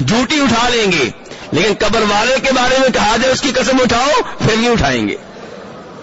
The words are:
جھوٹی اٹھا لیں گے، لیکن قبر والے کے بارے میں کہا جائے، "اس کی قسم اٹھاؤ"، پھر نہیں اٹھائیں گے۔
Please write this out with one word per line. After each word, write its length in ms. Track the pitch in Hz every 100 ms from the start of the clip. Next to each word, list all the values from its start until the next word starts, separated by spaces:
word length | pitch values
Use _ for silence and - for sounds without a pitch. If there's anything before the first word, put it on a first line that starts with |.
| 127
جھوٹی 320 | 220 254 302
اٹھا 300 | 277 226 240
لیں 220 | 247 208
گے، 180 | 185 - - - - -
لیکن 220 | 147 208 196
قبر 220 | 214 220
والے 340 | 214 208 226 262
کے 80 | 269
بارے 240 | 262 247 262
میں 100 | 262
کہا 220 | - 208 233
جائے، 120 | 262
"اس 80 | 254
کی 100 | 277 254
قسم 220 | 254 262
اٹھاؤ"، 400 | 247 233 269 494 - -
پھر 160 | - 220
نہیں 140 | 240
اٹھائیں 360 | 233 143 127 104
گے۔ 80 | - - - - - - - - -